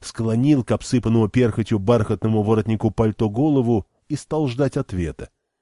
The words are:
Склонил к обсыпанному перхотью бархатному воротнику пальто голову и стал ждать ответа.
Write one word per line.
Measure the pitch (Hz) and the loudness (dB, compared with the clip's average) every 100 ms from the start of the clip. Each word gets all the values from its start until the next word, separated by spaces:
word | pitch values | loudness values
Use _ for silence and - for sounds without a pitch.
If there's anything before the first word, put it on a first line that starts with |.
Склонил | - - 113 113 139 143 | -14 -6 -2 2 4 2
к | - | 2
обсыпанному | 110 - 127 113 113 107 | -4 0 -2 2 2 2
перхотью | 127 120 117 107 110 | 2 2 0 -2 0
бархатному | 95 120 104 104 110 110 | 2 2 0 -2 0 0
воротнику | 104 110 107 110 113 | 2 0 0 -2 -2
пальто | 107 110 - 110 | 0 -2 0 -2
голову | 104 156 139 117 110 - _ - | 0 0 2 2 0 -2 _ -10
и | 151 | -10
стал | - 160 143 | -4 -4 -2
ждать | 117 135 139 | -2 -2 -2
ответа. | - 90 80 - - _ _ _ | -6 -6 -6 -8 -16 _ _ _